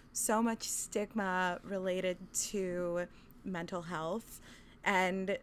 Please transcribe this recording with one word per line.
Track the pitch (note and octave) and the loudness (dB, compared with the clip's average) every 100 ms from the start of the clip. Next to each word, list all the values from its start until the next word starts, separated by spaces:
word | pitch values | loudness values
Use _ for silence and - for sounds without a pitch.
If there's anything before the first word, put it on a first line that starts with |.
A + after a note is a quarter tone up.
| - | -10
so | - - A3 | -4 2 4
much | A#3 A3+ - | 4 0 -4
stigma | - - G#3 G#3 A3 F#3+ F#3 F3+ F3 | -4 -2 -2 0 0 0 2 2 0
related | - G3 F#3 F#3 F#3 F3+ F#3 - - | -4 -2 0 0 0 -2 -4 -4 -2
to | G3+ F#3 F3 F3 F3 F3 - - - | 0 0 0 0 0 -2 -8 -20 -12
mental | - F3 F3 F3 | -6 -4 -4 -6
health. | E3 E3 D#3+ A3 - - - - - - | -4 -2 -2 -2 -6 -16 -18 -20 -20 -2
And | F#3 F#3 F#3 F#3+ F#3+ G3 | 2 4 4 2 0 -2